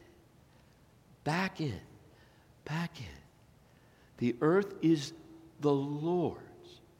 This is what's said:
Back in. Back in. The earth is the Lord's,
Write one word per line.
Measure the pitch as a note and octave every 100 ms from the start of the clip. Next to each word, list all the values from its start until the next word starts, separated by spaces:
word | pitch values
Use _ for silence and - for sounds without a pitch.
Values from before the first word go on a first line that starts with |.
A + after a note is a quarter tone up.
| - - - - - - - _ - - - -
Back | C#3+ E3+ F#3+ -
in. | D3+ F2 - - - - - - - -
Back | - D#3 E3+ -
in. | F#2+ C2+ - _ - - - - - - - -
The | A#2+ A#2
earth | D3+ F#3+ G3+ -
is | D#3+ D#3+ C3+ - - - - -
the | D3
Lord's, | C#3 C#3 D3 D#3+ F3+ C#3 - - - - - - -